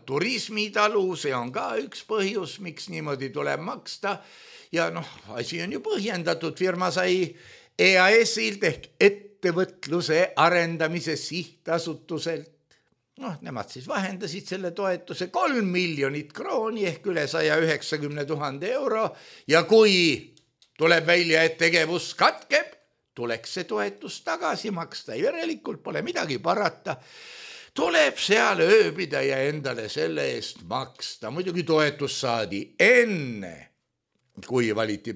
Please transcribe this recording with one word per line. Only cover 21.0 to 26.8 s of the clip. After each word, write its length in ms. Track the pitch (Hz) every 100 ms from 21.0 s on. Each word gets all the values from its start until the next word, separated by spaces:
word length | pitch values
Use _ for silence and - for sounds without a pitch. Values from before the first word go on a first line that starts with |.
| 160
välja, 340 | 175 170 160
et 140 | 165 160
tegevus 560 | 165 170 160 170 -
katkeb, 600 | - 220 - - 285 - - _ _ _ -
tuleks 320 | 120 113 - 185
see 80 | 175
toetus 540 | 214 202 202 302 -
tagasi 480 | - 415 339 185 233
maksta. 460 | 180 165 - - 117
Järelikult 640 | 220 339 330 247 - 185
pole 220 | - 202 220
midagi 300 | 349 156 123
parata. 540 | 160 190 185 -